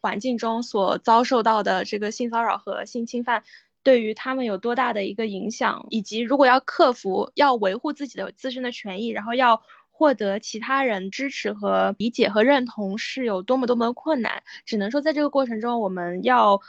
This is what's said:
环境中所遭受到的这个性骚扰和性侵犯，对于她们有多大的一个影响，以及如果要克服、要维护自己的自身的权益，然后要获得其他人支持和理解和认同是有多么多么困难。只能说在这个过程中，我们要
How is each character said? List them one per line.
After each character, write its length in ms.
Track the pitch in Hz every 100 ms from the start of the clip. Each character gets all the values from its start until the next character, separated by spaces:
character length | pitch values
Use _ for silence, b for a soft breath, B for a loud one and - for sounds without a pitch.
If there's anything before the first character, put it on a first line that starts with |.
环 180 | 208 190
境 160 | 254 233
中 260 | 233 226
所 360 | 240 214 190 -
遭 260 | - 226
受 180 | 240 254
到 200 | 220 220
的 200 | 202 190
这 160 | 202 208
个 120 | 208
性 180 | 220 240
骚 140 | 233
扰 160 | 226 208
和 260 | 202 196
性 220 | 208 247 233
侵 180 | 240
犯， 180 | 240 226 b b b _
对 200 | - 254
于 100 | 214
她 220 | 214 254
们 100 | 262
有 140 | 247 190
多 160 | 233
大 180 | 240 247
的 100 | 214
一 120 | 196
个 120 | 202 226
影 240 | 190 202
响， 360 | 233 226 - -
以 140 | 220
及 160 | 202 214
如 180 | 233 269
果 80 |
要 160 | 269 254
克 320 | - - 311
服、 400 | 240 196 190 -
要 200 | - 285
维 200 | 247 196
护 200 | 202 311
自 120 | 294 277
己 120 | -
的 140 | 190 -
自 140 | 262
身 120 | 247
的 80 | 254
权 320 | 240 214 185
益， 60 | 233
然 160 | 214
后 80 | 214
要 300 | 240 247 226 b b b
获 220 | _ 311
得 260 | 247 202 202
其 180 | - 220
他 260 | 240 269
人 260 | 269 202 190
支 200 | 190 277
持 240 | - 214
和 400 | 208 202 190 190 196
理 140 | 220
解 180 | 233 214
和 160 | 208
认 220 | 240 277 247
同 320 | 226 202 202
是 260 | - -
有 160 | 247 190
多 160 | 190 262
么 100 | 240
多 80 |
么 200 | 240 233
困 260 | 247 - 302
难。 220 | 220 - - B -
只 100 | 220
能 140 | 202
说 100 | 277
在 140 | 294
这 80 | 294
个 80 | 294
过 160 | 285 262
程 120 | 226
中， 180 | 233 240
我 80 | 202
们 340 | 185 175 180
要 380 | 202 247 214 196